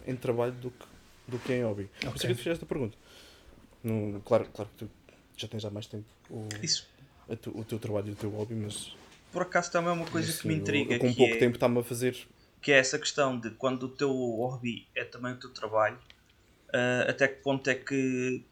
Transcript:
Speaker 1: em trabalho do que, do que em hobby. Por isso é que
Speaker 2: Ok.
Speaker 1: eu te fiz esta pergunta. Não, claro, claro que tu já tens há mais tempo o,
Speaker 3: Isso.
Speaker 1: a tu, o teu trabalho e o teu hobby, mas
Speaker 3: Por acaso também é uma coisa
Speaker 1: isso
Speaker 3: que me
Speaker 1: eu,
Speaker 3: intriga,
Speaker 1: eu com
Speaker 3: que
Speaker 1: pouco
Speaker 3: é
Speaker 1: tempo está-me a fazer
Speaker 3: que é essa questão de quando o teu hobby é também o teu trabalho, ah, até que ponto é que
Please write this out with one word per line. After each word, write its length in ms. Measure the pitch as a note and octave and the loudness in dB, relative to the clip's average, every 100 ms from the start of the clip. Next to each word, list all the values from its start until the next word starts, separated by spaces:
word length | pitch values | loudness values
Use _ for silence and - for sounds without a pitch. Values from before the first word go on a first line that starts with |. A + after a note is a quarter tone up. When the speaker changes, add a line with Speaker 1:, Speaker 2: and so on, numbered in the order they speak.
| - | -8
Speaker 1:
em 80 | B2 | -2
trabalho 380 | C3 A#2 A#2+ | 0 0 0
do 180 | B2+ B2+ | -4 -10
que, 140 | - - - - - - | -12 -20 -20 -20 -20 -10
do 100 | B2 | -6
que 120 | - | -2
em 100 | B2 | 0
hobby. 260 | A2+ G2+ G2 - | 0 -2 -6 -8
Por 160 | B2 - | -8 -2
isso 20 | |
é 20 | |
que 40 | - | 0
Speaker 2:
Ok. 20 | |
Speaker 1:
eu 40 | A#2+ | 0
te 80 | |
fiz 100 | F3 | 0
esta 120 | E3 - | -4 -4
pergunta. 320 | E3 A2 - - - - - - - - - | -4 -4 -6 -20 -20 -20 -20 -20 -20 -20 -8
Não, 380 | A2+ A2 G#2 G2+ | -4 -2 -2 -6
claro, 240 | - A2+ - | 2 2 2
claro 160 | - G#2 - | -6 -10 -10
que 80 | G#2+ | -14
tu 60 | - - - - - | -14 -20 -20 -20 -12
já 120 | A2+ | -8
tens 180 | A2 G#2 | -6 -6
há 40 | |
mais 160 | G#2 A2 | -8 -10
tempo 180 | G#2+ A2 - - | -12 -14 -20 -14
o, 180 | A#2 G#2+ G#2 | -10 -8 -6
Speaker 3:
Isso. 260 | D#3+ - - - - - - | -2 -2 -4 -20 -20 -20 -10
Speaker 1:
a 60 | A2+ | -8
tu, 140 | A#2+ - | -6 -8
o 60 | |
teu 160 | G#2+ A2 | -6 -6
trabalho 300 | A2 G#2 G#2 | -2 -2 -2
e 20 | |
o 40 | G2+ | -6
teu 140 | G#2+ | -6
hobby, 240 | G#2+ G#2+ | -4 -4
mas 420 | A2+ G#2 - - - - - - | -4 -6 -8 -12 -16 -20 -20 -8
Speaker 3:
Por 100 | F3 | -4
acaso 300 | F3+ F3 F3 | 0 0 2
também 180 | E3+ E3+ | 0 2
é 40 | |
uma 120 | E3+ E3 | 0 -2
coisa 240 | - G#2+ | -2 -2
Speaker 1:
isso 120 | - | -2
Speaker 3:
que 60 | - | 0
me 60 | |
Speaker 1:
eu, 60 | D#3 | 0
Speaker 3:
intriga, 340 | - C#3+ - | 2 0 2
Speaker 1:
eu 60 | A#2+ | 2
com 100 | B2 | 4
Speaker 3:
que 60 | A#2+ | 8
Speaker 1:
pouco 160 | A#2+ | 6
Speaker 3:
é 60 | A2+ | 8
Speaker 1:
tempo 160 | A#2+ A#2+ | 4 6
está-me 240 | B2 A#2+ | 4 4
a 40 | |
fazer 440 | A#2+ A#2+ B2 B2 - - _ _ | 0 0 -2 -2 -10 -20 _ _
Speaker 3:
que 100 | D3 | 6
é 60 | C#3 | 6
essa 220 | B2+ D3+ | 6 0
questão 400 | - - C3+ B2 | -2 0 0 0
de 100 | A2 | -6
quando 340 | G#2 C3 B2+ | -2 0 0
o 60 | C3 | -4
teu 220 | - C#3 | 0 0
hobby 760 | C3 B2 A2+ B2+ C3 A#2+ A2+ - | 2 0 0 -2 -2 -6 -6 -8
é 100 | B2 | -8
também 300 | A#2+ A#2+ B2 | -8 -8 -8
o 60 | B2+ | -8
teu 100 | B2 | -12
trabalho, 460 | - G#2+ G#2+ G#2+ B2 - - _ _ _ _ - | -10 0 4 2 0 -14 -20 _ _ _ _ -2
ah, 340 | B2 B2 B2 B2 | 2 2 4 2
até 180 | - C3+ | 2 2
que 140 | - | 2
ponto 260 | C#3 C3+ C#3 | -2 0 0
é 60 | |
que 720 | B2+ - C#3 C3 B2+ B2+ B2+ - | -2 0 0 0 0 -2 -4 -8